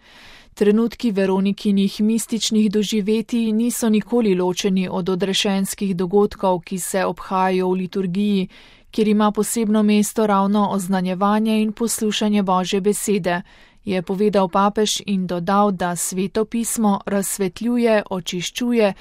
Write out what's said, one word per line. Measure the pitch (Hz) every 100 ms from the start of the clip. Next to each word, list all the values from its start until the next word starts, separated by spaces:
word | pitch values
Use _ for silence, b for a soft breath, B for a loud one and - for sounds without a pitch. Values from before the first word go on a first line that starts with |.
| B B B B B
Trenutki | - 208 208 233 - 240
Veronikinih | 196 190 190 196 202 214 196 196 -
mističnih | 214 226 - 220 - 220 214
doživetij | 208 196 220 196 220 214 240 226
niso | 214 240 - 226
nikoli | 214 - 240 220 180
ločeni | 180 180 202 190 180
od | 185 180
odrešenskih | 185 185 190 208 196 196 - 202 180
dogodkov, | 185 202 208 - 196 180
ki | - 190
se | - 190 185
obhajajo | 180 - 190 185 185 185
v |
liturgiji, | 185 185 202 190 180 208 196 185 B B B B
kjer | - 214
ima | 208 214
posebno | 208 208 233 220 214
mesto | 208 208 208 - 214
ravno | 196 196 208 202
oznanjevanje | 196 180 190 180 185 202 214 220 220
in | 220
poslušanje | 208 233 - 214 202 214 208
Božje | 190 185 180 202
besede, | 190 202 - 202 180 175 b b b b -
je | 185
povedal | 175 190 208 196 190
papež | 196 202 208 214 - -
in | 196 180
dodal, | 175 170 202 208
da | 180 180 175
Sveto | - 185 185 220 214
pismo | 233 226 - 214 196 -
razsvetljuje, | 202 190 - 190 - 226 240 233 214 -
očiščuje | 185 - 180 170 - 240 240 208 196